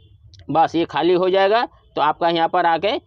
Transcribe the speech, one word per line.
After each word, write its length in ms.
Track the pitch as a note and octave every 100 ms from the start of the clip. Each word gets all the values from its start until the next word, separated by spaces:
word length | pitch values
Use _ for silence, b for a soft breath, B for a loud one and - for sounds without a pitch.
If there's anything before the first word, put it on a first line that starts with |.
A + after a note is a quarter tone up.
| _ - - - -
बस 240 | D3+ D3+ E3
ये 100 | D#3+
खाली 280 | D3 E3+
हो 160 | F3+ F#3
जाएगा। 360 | F#3+ G3 A3+ -
तो 360 | - _ -
आपका 280 | D3 - E3+
यहाँ 200 | E3+ E3
पर 160 | F3+ E3+
आके 340 | E3 G3 D4